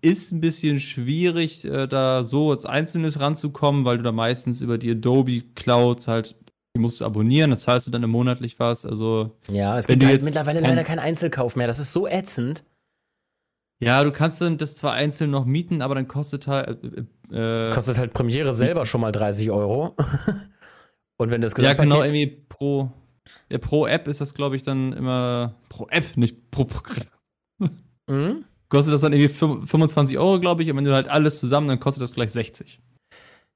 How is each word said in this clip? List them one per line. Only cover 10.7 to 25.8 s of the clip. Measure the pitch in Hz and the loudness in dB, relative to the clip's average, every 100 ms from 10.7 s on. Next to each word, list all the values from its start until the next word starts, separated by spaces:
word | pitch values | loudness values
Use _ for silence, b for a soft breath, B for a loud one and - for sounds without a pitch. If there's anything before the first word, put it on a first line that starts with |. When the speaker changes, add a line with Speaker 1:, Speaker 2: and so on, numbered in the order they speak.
Speaker 2:
leider | 127 | 2
keinen | - 160 | 0 -2
Einzelkauf | 151 160 170 - 123 127 | -2 -2 -2 -2 -2 0
mehr, | 120 | -2
das | 123 | -2
ist | 139 | -2
so | 170 196 | -2 -2
ätzend. | 185 196 - 123 160 - _ _ _ _ _ _ _ _ _ _ - | -2 -2 -4 -4 -6 -12 _ _ _ _ _ _ _ _ _ _ -2
Speaker 1:
Ja, | 120 135 | 2 4
du | 147 | 4
kannst | 143 160 160 | 2 0 0
dann | 175 156 | -2 -2
das | 147 - | -4 -6
zwar | - | -4
einzeln | 117 147 - 151 | -2 -2 -2 0
noch | 139 | 0
mieten, | 127 147 170 165 | 0 0 -2 -2
aber | 131 135 | -2 -4
dann | 131 | -4
kostet | 139 143 139 139 | -6 -6 -8 -4
halt, | 139 - - 120 - 117 _ - | -4 -4 -8 -12 -12 -12 _ -10
äh, | 113 113 113 113 | -4 -2 -2 -2
äh, | |
Speaker 2:
Kostet | 117 117 120 | -2 -2 -2
halt | 120 | -2
Premiere | - 120 131 143 | -2 -2 0 0
selber | 117 131 170 120 | 0 0 0 -2
schon | 120 | -2
mal | 113 | 0
dreißig | 104 104 101 110 | 0 -2 0 0
Euro. | 101 101 123 170 - | 0 0 -2 -2 -2
<laughs> | 143 139 - 202 - b b b b b _ - | -2 -2 -2 -4 -8 b b b b b _ -4
Und | 117 | -2
wenn | 117 | 0
du | 113 | 0
das | 127 | 2
Speaker 1:
Ja, | 135 | 4
Speaker 2:
Gesamtpaket | 143 147 | 4 4
Speaker 1:
genau, | 147 | 4
irgendwie | 147 147 143 | 4 0 -2
pro, | - - - 143 139 131 - _ _ _ b b | -4 -18 -6 -2 -2 -4 -8 _ _ _ b b
ja, | 131 | -8
pro | - 147 143 | -2 0 2
App | 160 143 | 0 -2
ist | 143 | -6
das, | 143 | -8
glaub | - 143 | -4 -4
ich, | 135 | -4
dann | 139 135 131 | -4 -2 -2
immer, | - 127 127 123 120 120 - - | -4 -2 -2 -2 -2 -4 -8 -18
pro | - | -16